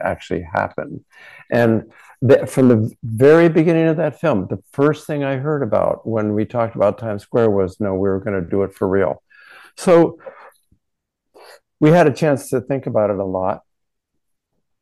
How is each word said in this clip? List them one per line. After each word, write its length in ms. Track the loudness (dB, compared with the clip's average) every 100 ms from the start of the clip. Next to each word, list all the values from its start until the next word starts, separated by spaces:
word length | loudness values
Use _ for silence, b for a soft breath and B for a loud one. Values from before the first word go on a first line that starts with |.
actually 400 | -6 -6 -8 -8
happen." 640 | -6 -6 -4 -6 -12 -14 -20 B B B B
And 420 | 0 2 0 -4 b b b
the, 280 | 2 2 2
from 220 | 2 4
the 220 | 4 0 -6
very 440 | -10 2 4 6 6
beginning 400 | 2 2 2 0
of 100 | 0
that 220 | -4 -4
film, 280 | -2 -2 -4
the 140 | -8 _
first 340 | 0 0 0 -6
thing 180 | -6
I 120 | -6 -6
heard 260 | -4 -4
about 460 | -2 0 0 -2 -4
when 260 | -4 -2
we 120 | -2 -4
talked 300 | -4 -4 -2
about 220 | -2 -2
Times 240 | -8 -10
Square 300 | -4 0 2
was, 280 | 0 -2 -4
"No, 140 | -6
we 160 | -4 -4
were 100 | -4
gonna 220 | -4 -6
do 220 | -4 -4
it 100 | -4
for 140 | -4 -2
real." 340 | 0 -2 -4 _ B B B B B
So 420 | 2 4 4 -2 B B B B _ _ _ _ _ _ _ _ B B _ 0
we 120 | 4
had 160 | 4 4
a 60 |
chance 360 | 2 0 -2 -2
to 120 | -6
think 260 | -4 -6 -4
about 240 | -2 0
it 80 | -2
a 40 |
lot. 380 | -4 -4 -4 -6 _ _ _ _ _ _ _ _ _ _ _ _